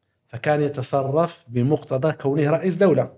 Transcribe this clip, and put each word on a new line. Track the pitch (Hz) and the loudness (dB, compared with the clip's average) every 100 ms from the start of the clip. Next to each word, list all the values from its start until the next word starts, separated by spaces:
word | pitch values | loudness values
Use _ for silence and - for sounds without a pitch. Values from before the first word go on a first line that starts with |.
| _ _ _ | _ _ _
فكان | 120 151 147 | -6 -2 0
يتصرف | 143 135 120 139 135 151 170 - - | 0 -4 -2 -2 0 0 -2 -4 -6
بمقتضى | 120 127 151 - 131 156 | -2 2 0 -2 -2 -2
كونه | 147 135 147 147 | -2 -2 0 2
رئيس | 165 185 170 | 0 0 2
دولة. | 196 135 113 | 4 4 0